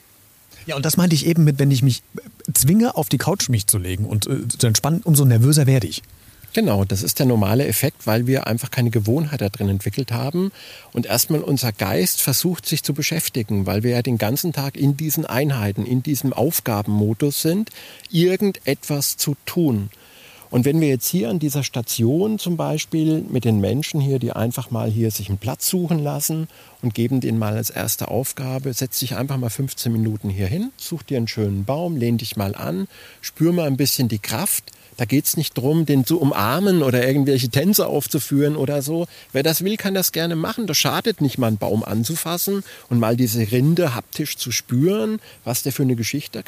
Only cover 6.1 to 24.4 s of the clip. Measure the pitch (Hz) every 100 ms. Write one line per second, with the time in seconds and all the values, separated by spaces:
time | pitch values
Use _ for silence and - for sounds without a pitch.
6.1 | - - - - - 208 101 95 95 -
7.1 | - 135 117 101 113 143 110 127 - -
8.1 | 110 123 131 - 117 - - 120 113 104
9.1 | 135 151 143 101 - 101 98 - 120 131
10.1 | 113 127 175 196 - - - - - 120
11.1 | 113 - 151 - 139 120 104 98 98 185
12.1 | - - 131 180 175 - 156 - 143 147
13.1 | 165 - 131 107 101 95 98 120 120 120
14.1 | 113 104 139 175 147 139 - 143 143 156
15.1 | 160 151 120 147 135 104 101 107 127 139
16.1 | 135 139 - 131 - - 104 104 104 107
17.1 | 110 147 - 160 185 220 - - - -
18.1 | 165 180 185 202 - - 143 - 147 -
19.1 | - - 143 - - 160 107 101 - -
20.1 | - - - - - 127 160 156 127 -
21.1 | 180 226 185 151 143 127 127 113 - 117
22.1 | 151 214 214 180 165 143 151 - 160 156
23.1 | 156 - 131 117 107 98 120 156 151 139
24.1 | 135 120 -